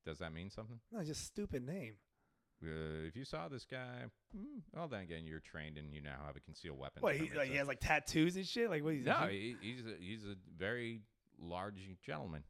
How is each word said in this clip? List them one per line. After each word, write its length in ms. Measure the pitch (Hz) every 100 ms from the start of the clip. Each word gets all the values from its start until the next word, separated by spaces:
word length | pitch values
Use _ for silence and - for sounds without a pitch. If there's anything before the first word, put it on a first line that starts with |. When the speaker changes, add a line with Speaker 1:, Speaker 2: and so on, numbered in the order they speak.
| -
Speaker 1:
Does 140 | 76
that 120 | 85
mean 160 | 78 95
something? 320 | - 110 117 _
Speaker 2:
No, 100 | 226
it's 80 | 156
just 120 | 143
a 40 | -
stupid 400 | - 208 135 123
name. 280 | 190 120 104 _ _ _ _ _ _
Speaker 1:
Uh, 400 | 80 80 78 78 80
if 80 |
you 120 | 110 135
saw 200 | 156 165
this 200 | 131 -
guy, 380 | 131 127 123 123 _ _
hmm, 260 | 208 247 277 151
well, 140 | - 170
then 140 | 107
again, 220 | 90 82 80
you're 120 | 78
trained 360 | - 80 76 76
and 160 | 76
you 80 | 73
now 160 | 73 67 73
have 80 |
a 60 | 71
concealed 380 | - 76 82 69
weapon 240 | 67 -
Speaker 2:
What, 120 | - 143
he, 100 | 156
Speaker 1:
permit, 100 | 147
Speaker 2:
like, 100 | 135
Speaker 1:
so 40 |
Speaker 2:
he 60 | 139
has, 100 | 139
like, 120 | 131
tattoos 560 | - 151 - 160 165 185
and 100 | 185
shit? 240 | 240 233
Like, 120 | 160
what 120 | 147
is 100 | 151
Speaker 1:
No, 220 | 127 269 98
Speaker 2:
he? 260 | 98 113 110
Speaker 1:
he, 120 | 101
he's 60 | 127 113
a, 80 | 85
he's 240 | 90 110
a 100 | 101 95 92 82
very 460 | 95 120 117 113 104 _ _ -
large 380 | 85 87 101 98 95 87
gentleman. 400 | - 151 113 78